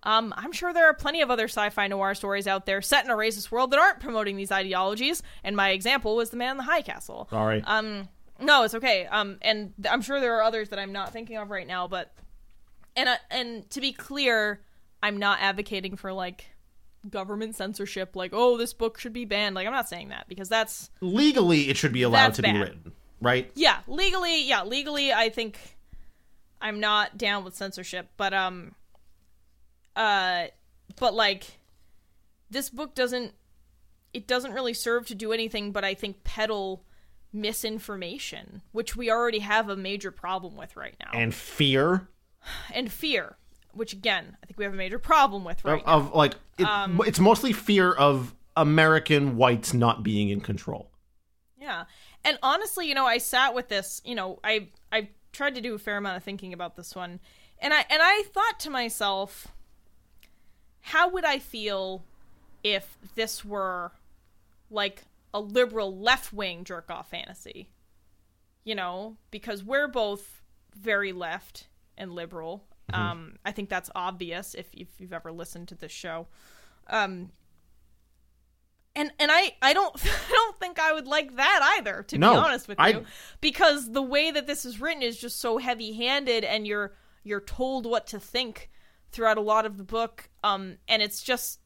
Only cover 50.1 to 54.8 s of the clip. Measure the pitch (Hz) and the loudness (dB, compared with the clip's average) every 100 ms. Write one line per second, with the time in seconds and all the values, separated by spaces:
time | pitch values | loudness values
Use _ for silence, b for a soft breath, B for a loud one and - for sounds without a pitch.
50.1 | 104 104 101 - 95 - - - _ _ | 2 2 0 -2 -6 -6 -8 -10 _ _
51.1 | _ _ _ _ _ 277 175 175 b b | _ _ _ _ _ -8 -8 -10 b b
52.1 | b 294 294 262 320 427 - 330 277 254 | b -2 2 2 2 0 -4 -2 2 2
53.1 | 240 240 254 262 247 247 202 185 - - | 2 0 2 2 0 -4 -4 -4 -12 -8
54.1 | 240 185 175 214 220 190 - | -6 -6 -6 -2 -2 -2 -20